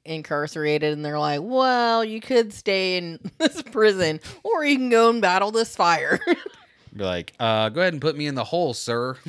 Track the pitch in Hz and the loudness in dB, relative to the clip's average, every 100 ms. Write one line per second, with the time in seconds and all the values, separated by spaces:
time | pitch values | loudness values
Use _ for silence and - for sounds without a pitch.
0 | - 160 156 147 151 160 151 151 151 151 | -12 -12 -4 -4 -4 -4 0 0 0 -2
1 | 151 151 151 147 196 262 262 247 233 226 | -4 -2 -2 -2 -2 0 2 2 2 0
2 | 220 220 - 254 220 - - 190 185 185 | 0 -6 0 2 2 -4 -2 0 0 -2
3 | 170 165 185 - 311 339 - - 214 190 | -4 -10 -14 0 0 0 -6 2 4 4
4 | 165 156 - - 415 440 285 277 254 226 | 0 -2 -8 -12 -4 0 2 2 4 4
5 | 233 233 190 185 202 226 233 - 175 170 | 6 4 2 2 2 0 -2 2 2 2
6 | 147 - - - - - _ _ - 113 | 2 -2 0 -2 -2 -18 _ _ -20 -6
7 | 95 90 82 - 113 110 110 135 185 156 | -4 -4 -6 -4 0 2 0 0 0 0
8 | 151 147 147 135 113 170 160 117 - 117 | -4 -4 -4 -4 -4 -2 -2 -4 -4 -4
9 | 123 131 | -4 -8